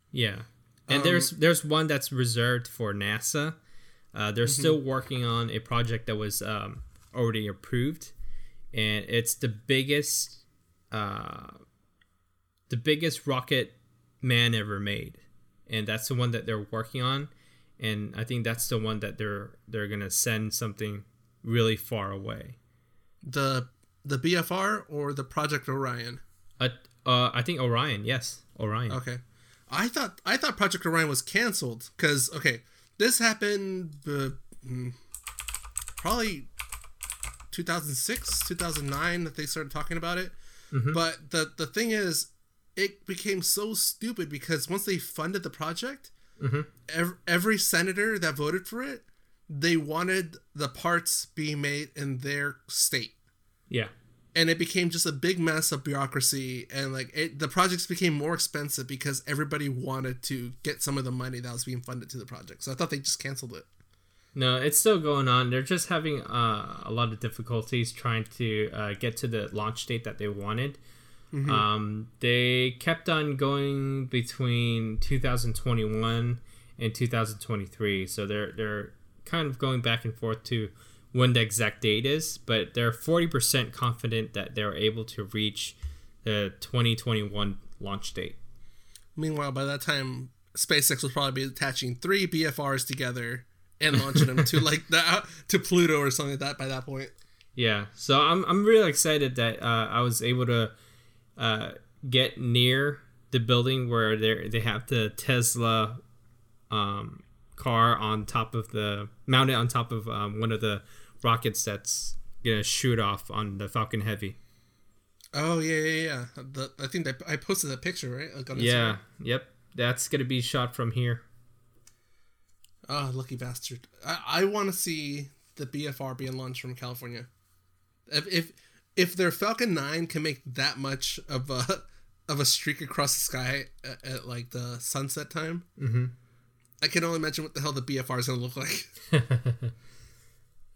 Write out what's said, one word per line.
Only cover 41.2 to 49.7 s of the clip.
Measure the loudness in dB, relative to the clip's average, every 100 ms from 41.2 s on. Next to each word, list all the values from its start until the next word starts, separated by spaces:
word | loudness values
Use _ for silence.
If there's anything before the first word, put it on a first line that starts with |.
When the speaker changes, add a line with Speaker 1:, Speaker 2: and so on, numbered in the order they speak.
| -4
Speaker 2:
the, | -2 -2 -4
the | -4
thing | 0 0
is, | 2 0 0 -4 _ _ _ _ -2
it | -2 -2 -8
became | -6 -2 0
so | 0 0 0
stupid | 0 0 -2 -6 -4 -6
because | -6 -2 -2 0
once | -2 -2
they | -2
funded | -4 -6 -4 -4
the | -6
project, | -6 -6 -4 -6 -8 -16 -20 -20 -6
Speaker 1:
Mm-hmm. | -2 -2 -4 -12 -8
Speaker 2:
ev-, | -2 -2 -4 0
every | 2 4 4
senator | 4 2 2 0 0 0
that | -2 0
voted | -2 -2 -4
for | -8
it, | -8 -10 _ _ _ _ -12
they | -2 2